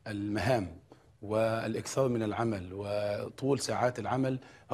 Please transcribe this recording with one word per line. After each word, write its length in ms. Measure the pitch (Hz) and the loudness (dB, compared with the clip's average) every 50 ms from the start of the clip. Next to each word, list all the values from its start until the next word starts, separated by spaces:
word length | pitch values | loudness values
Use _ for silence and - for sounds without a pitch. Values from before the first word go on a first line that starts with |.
| - 113 | -10 -6
المهام 600 | 104 101 101 104 104 104 98 131 131 110 92 85 80 - - - - - _ - - - 107 | -4 -4 -2 -2 0 0 2 4 4 2 2 -2 -8 -14 -18 -20 -20 -20 _ -20 -20 -14 -6
والإكثار 840 | 101 107 110 113 110 110 113 113 113 113 - - - - 143 135 131 | 0 2 2 4 4 2 0 0 -2 -2 -4 -4 -4 0 2 2 2
من 160 | 120 113 110 | 2 2 0
العمل 460 | 104 104 110 120 117 107 95 90 90 92 | 0 0 0 0 0 0 -2 -4 -8 -8
وطول 840 | 101 104 101 104 104 104 104 101 107 113 - - - 135 135 139 127 | -6 -4 -2 -2 0 0 0 -2 -2 -4 -8 -8 -4 2 2 2 2
ساعات 400 | - - 110 98 117 123 120 120 | 2 -2 0 2 2 2 2 0
العمل، 400 | 101 98 120 131 131 131 131 131 - - - - - - | -4 -2 0 2 2 0 0 -2 -6 -12 -20 -20 -6 -6